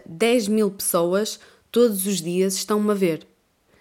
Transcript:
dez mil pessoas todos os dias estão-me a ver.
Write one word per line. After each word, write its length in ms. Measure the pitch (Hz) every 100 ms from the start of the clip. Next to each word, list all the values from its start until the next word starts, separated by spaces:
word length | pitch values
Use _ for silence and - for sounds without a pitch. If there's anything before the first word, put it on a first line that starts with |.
| -
dez 420 | 165 226 247 202
mil 240 | 214 202
pessoas 680 | 196 - 180 175 190 214 - - _ _
todos 340 | 233 240 196 196
os 160 | 185
dias 340 | 160 180 190 190
estão-me 340 | - 214 208
a 20 |
ver. 340 | 202 180 156 - _ _ _ _ _